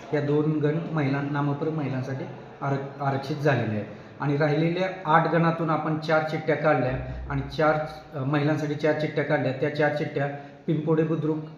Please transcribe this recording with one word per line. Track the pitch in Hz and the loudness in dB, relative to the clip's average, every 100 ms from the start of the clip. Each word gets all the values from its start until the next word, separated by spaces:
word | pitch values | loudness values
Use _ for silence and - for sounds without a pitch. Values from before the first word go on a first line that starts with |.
| - | -4
या | 147 | -2
दोन | 139 147 156 156 | 2 2 2 2
गण | 147 156 - | 2 0 -2
महिला, | 160 135 139 143 | 0 0 0 -2
नामप्र | 143 147 143 160 | -2 0 0 -2
महिलांसाठी | 156 135 131 127 131 - - - - | -2 -2 -4 -4 -6 -8 -12 -16 -8
आर-, | 143 139 - - | -2 -2 -4 -4
आरक्षित | 139 131 - 147 | -2 -2 -2 0
झालेले | 147 127 107 107 | 2 2 2 -2
आहेत. | 101 - - - | -4 -10 -16 -6
आणि | 139 143 | 0 2
राहिलेल्या | 151 147 165 175 185 - - | 2 4 2 2 -2 -2 2
आठ | 160 160 | 4 4
गणातून | 165 165 165 160 | 4 4 2 0
आपण | 156 156 156 | 0 0 -2
चार | - 156 - | 2 2 2
चिठ्ठ्या | 160 143 143 | -2 0 2
काढल्या | 156 143 127 127 - - - | 4 4 2 -2 -4 -8 -6
आणि | 139 - - | -4 -4 2
चार, | 151 151 151 - - 147 | 2 2 0 -8 -10 -6
अ, | |
महिलांसाठी | 131 151 143 151 147 143 | 0 2 2 2 0 0
चार | 156 151 | 2 2
चिठ्ठ्या | 151 - | 0 -2
काढल्या. | 143 147 131 | 0 2 0
त्या | 127 151 - | 0 0 2
चार | 151 147 | 2 2
चिठ्ठ्या | 156 147 143 - - - - | -2 -2 -2 -4 -12 -10 -2
पिंपोडे | 156 156 156 | 0 2 2
बुद्रुक | 160 160 151 156 156 | 2 0 0 -2 -6